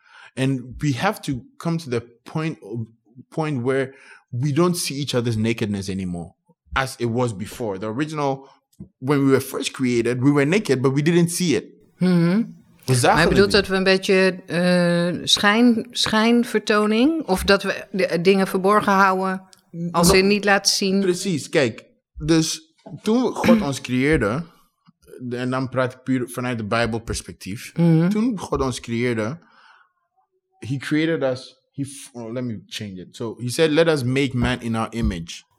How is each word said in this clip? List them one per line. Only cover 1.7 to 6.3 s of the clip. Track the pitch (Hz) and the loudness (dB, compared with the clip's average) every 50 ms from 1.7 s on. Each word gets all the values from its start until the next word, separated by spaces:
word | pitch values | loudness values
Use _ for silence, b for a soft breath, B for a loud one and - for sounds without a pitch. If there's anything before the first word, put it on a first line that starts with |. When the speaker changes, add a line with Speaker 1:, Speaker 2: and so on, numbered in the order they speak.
| 165 165 | -4 -4
Speaker 1:
to | 165 131 | -4 -4
the | 120 113 - - - _ _ | -6 -6 -6 -8 -14 _ _
point, | - - 160 156 160 147 - - 98 110 120 113 - _ _ _ _ _ 127 - _ | -10 -8 -6 -4 -6 -6 -8 -12 -12 -10 -10 -10 -12 _ _ _ _ _ -20 -20 _
point | - 165 156 151 147 123 117 | -6 -4 -4 -2 -2 -2 -2
where | 131 131 135 135 131 B B B B B B B _ | 0 0 0 -2 -4 B B B B B B B _
we | - 120 135 151 135 | -6 -4 -2 0 2
don't | 143 175 180 175 | 2 2 2 2
see | 175 - - 143 | 0 -4 -6 -6
each | 139 147 131 - | -6 -6 -4 -2
other's | 127 117 123 113 113 | -2 0 0 0 0
nakedness | 110 113 117 117 117 104 101 98 95 98 | 0 0 0 0 -2 -2 -2 -4 -4 -6
anymore, | 92 95 95 90 87 85 85 87 | -6 -6 -6 -6 -6 -8 -10 -12